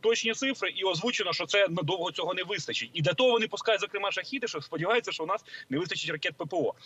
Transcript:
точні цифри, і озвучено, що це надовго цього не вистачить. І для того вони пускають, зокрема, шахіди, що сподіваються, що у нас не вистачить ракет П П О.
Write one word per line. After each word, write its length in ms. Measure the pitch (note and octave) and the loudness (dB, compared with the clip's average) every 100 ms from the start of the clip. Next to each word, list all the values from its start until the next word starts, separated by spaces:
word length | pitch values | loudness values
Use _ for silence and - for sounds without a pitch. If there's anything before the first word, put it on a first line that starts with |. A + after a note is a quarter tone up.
точні 340 | A3 A3+ A3+ | 2 2 0
цифри, 360 | A3 C4+ C4+ F#3 | 0 -2 -2 -4
і 140 | F3 | -2
озвучено, 480 | F#3+ E3+ A3 A#3+ F3+ | 0 0 0 0 0
що 140 | E3 E3+ | -2 2
це 220 | G3+ G3 | 4 4
надовго 440 | E3+ D#3+ F#3 F3 | 2 0 0 -2
цього 220 | E3+ E3+ | -2 -2
не 80 | F#3 | -2
вистачить. 480 | F3+ G3 - - A#2 | -2 -4 -4 -4 -4
І 100 | E3+ | 0
для 100 | D#3 | 0
того 180 | F3 B3+ | 4 6
вони 180 | A#3 A3 | 6 2
пускають, 320 | G3+ - G#3 | -2 2 2
зокрема, 300 | G3 G3+ G3 | 2 -2 -2
шахіди, 380 | F#3+ F3+ C4+ A#3+ | -2 -4 -4 -4
що 120 | D#3 | -6
сподіваються, 520 | C#3 D#3+ E3+ A#3 A3+ | -6 -2 2 2 2
що 100 | D#3+ | -4
у 20 | D#3+ | -2
нас 180 | G3+ - - - | -2 -4 -16 -6
не 100 | C3+ | -4
вистачить 320 | F3+ F#3 - | -2 -4 -4
ракет 260 | D#3 - - | -2 -4 -4
П 80 | |
П 120 | D#3+ F3 | -4 0
О. 180 | D#3+ - | 0 -2